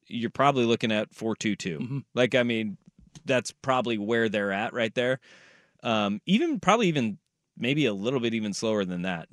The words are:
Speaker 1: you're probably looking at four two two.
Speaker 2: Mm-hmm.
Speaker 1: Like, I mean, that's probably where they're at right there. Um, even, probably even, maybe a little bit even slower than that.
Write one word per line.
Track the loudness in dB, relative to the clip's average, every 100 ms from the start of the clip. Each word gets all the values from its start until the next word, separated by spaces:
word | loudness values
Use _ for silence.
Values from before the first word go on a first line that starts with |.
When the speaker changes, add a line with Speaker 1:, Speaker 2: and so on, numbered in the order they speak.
| -10
Speaker 1:
you're | -6 -4
probably | 2 2 4
looking | 2 4 2
at | 2 -2
four | -4 -4 -2
two | -2 -2
two. | -4 -6
Speaker 2:
Mm-hmm. | -6 -8 -4
Speaker 1:
Like, | 0 2 4
I |
mean, | 2 0 -4 -8 _ _ -20 -12
that's | -2 -2 -2 -6
probably | -2 0 0 -2
where | 0 0 2
they're | 0 -2
at | -2 -4
right | -2 -2
there. | 0 -2 -2 -6 -20 -20 -20 _ _
Um, | -2 0 0 -2 0
even, | 2 2 0
probably | 2 4 4
even, | 2 0 -4 _ _ _ -6
maybe | -2 2 2
a |
little | 0 -2 0
bit | 0
even | -2 -4
slower | -4 -2 0
than | -2 -4
that. | -4 -6 -8